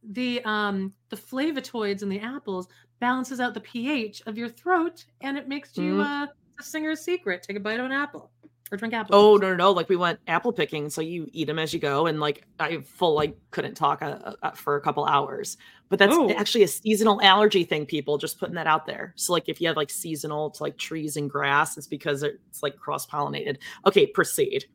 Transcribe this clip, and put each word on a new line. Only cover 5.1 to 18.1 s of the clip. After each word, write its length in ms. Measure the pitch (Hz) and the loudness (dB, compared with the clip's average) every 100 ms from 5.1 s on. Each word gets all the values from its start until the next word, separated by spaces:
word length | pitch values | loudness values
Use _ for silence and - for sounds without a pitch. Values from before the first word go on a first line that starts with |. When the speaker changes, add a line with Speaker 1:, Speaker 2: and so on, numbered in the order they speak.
| _ | _
Speaker 1:
and 160 | 269 277 | -8 -8
it 100 | 262 | -6
makes 300 | 285 - - | -10 -8 -6
you, 220 | - 190 | -2 0
Speaker 2:
Mm. 240 | 294 285 | -2 -4
Speaker 1:
uh, 40 | 285 _ _ - | -8 _ _ -20
a 40 | |
singer's 360 | - 311 311 311 | -10 -6 -4 -6
secret. 420 | - 359 208 180 | -4 -6 -4 -6
Take 120 | - 202 | -6 -8
a 40 | |
bite 180 | 202 226 | -4 -4
of 60 | 254 | -4
an 80 | |
apple 360 | 269 285 151 - _ _ _ - | -4 -4 -8 -20 _ _ _ -12
or 80 | 202 | -8
drink 160 | 226 | -4
apple 220 | 233 208 202 | -4 4 8
Speaker 2:
Oh, 220 | 208 202 | 10 8
Speaker 1:
juice. 40 | |
Speaker 2:
no, 60 | 190 | 6
no, 40 | 180 | 4
no! 160 | 185 | 4
Like, 160 | 180 165 | 4 2
we 80 | 180 | 2
went 240 | 175 165 - | 2 0 -2
apple 240 | 175 240 | 0 0
picking, 380 | 202 151 156 147 | -2 -2 -2 -6
so 100 | 147 | -6
you 300 | 160 175 156 | -6 -6 -10
eat 160 | 160 147 | -6 -4
'em 120 | 156 | -4
as 140 | 160 | -4
you 60 | 165 | -2
go, 280 | 147 139 165 | -2 0 0
and, 120 | 156 | 0
like, 260 | 151 143 _ _ | -2 -4 _ _
I 220 | 151 165 | -4 -4
full, 320 | 143 - 180 | -10 0 2
like, 240 | 151 151 - _ | 2 0 -4 _
couldn't 240 | - - - | -8 -8 -2
talk, 260 | 147 147 | 0 0
uh, 320 | 156 139 - - | -6 -10 -12 -8
uh, 80 | - | -10
for 240 | - - 143 | -8 -4 -2
a 60 | |
couple 240 | 147 143 147 | 0 -2 2
hours. 500 | 143 139 131 135 - - - _ | 2 0 -8 -10 -12 -18 -20 _
But 100 | 196 | 4
that's 160 | 202 | 6
Speaker 1:
Oh. 160 | 330 240 | 6 4
Speaker 2:
actually 320 | 202 208 240 | 2 0 6
a 40 | 180 | 6
seasonal 540 | - 214 214 220 202 | 4 0 4 4 6
allergy 420 | 202 196 214 202 | 8 8 6 4
thing, 220 | 170 156 147 | 0 -2 -2
people. 320 | 156 143 | -4 -2